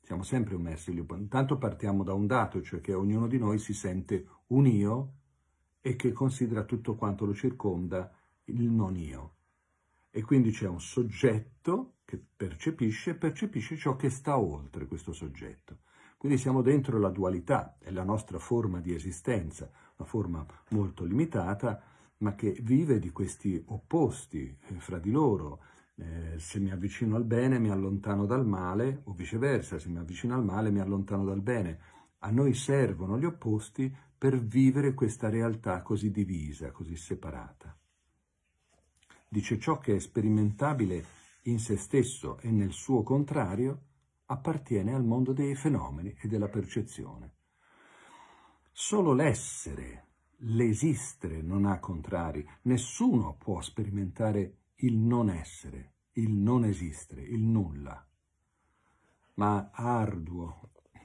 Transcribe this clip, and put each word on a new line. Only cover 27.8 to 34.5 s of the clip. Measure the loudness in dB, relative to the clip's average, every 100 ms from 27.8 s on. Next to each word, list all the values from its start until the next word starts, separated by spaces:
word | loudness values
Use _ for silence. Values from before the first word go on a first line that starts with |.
| 0 -2 0 0 2
dal | 2 2
male, | 0 0 0 0 -2
o | -8
viceversa, | -10 -4 0 2 0 0 -8
se | -6
mi | -6
avvicino | -6 -4 -2
al | 0
male | 0 0 2
mi | 2
allontano | 2 -2 -2 -2
dal | 0 -2
bene. | -2 -2 -2 -6 -14 -20 _ _
A | 0
noi | 4 4
servono | 2 2 4 4 2 -2 0
gli |
opposti | 0 -2 -2 -2 -2 -4 -4 -4 _ _
per | 2 2
vivere | 2